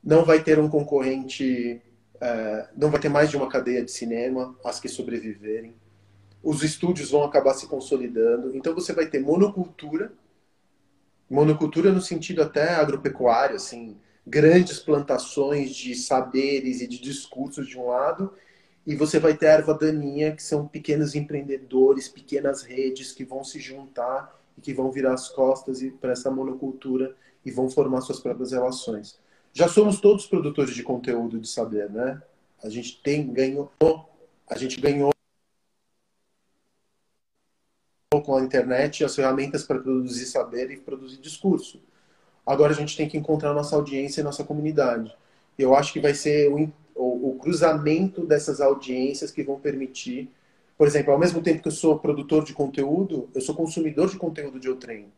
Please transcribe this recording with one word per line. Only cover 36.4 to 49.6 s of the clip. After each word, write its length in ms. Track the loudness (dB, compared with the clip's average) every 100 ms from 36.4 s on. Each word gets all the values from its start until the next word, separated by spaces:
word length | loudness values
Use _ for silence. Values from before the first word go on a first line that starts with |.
| _ _ _ _ _ _ _ _ _ _ _ _ _ _ _ _ _ 0
com 120 | 2 0
a 60 |
internet 600 | 2 0 2 0 0 0
as 120 | -2 0
ferramentas 480 | 0 0 -2 -6
pra 160 | -4 -4
produzir 460 | 0 -2 -2 -6 -6
saber 460 | -4 -4 -6 -8
e 60 | -10
produzir 400 | -12 -12 -14 -18
discurso. 640 | -18 -4 0 0 -4 -20 _ _ _ _ _ _ -4
Agora 280 | 4 4
a 20 | 4
gente 220 | -4 -4
tem 100 | -4
que 100 | -4
encontrar 360 | -2 0 0
nossa 220 | -2 0 0
audiência 460 | 0 -4 -4 -4
e 20 |
nossa 200 | -6 -6
comunidade. 720 | -6 -4 -2 2 2 0 -6 -14 _ _ _ 0
Eu 180 | 6 6
acho 180 | 4
que 60 | 0
vai 160 | 0 0
ser 360 | 2 4 4
o, 200 | 4 -2 -4 _ -4
o, 340 | -2 0 -4
o 60 | -4
cruzamento 840 | -4 2 4 4 2 2 0 -2 2
dessas 340 | 2 2 2
audiências 720 | 2 2 -2 -2 -2 -4 -8
que 140 | -8
vão 160 | -6
permitir, 720 | -4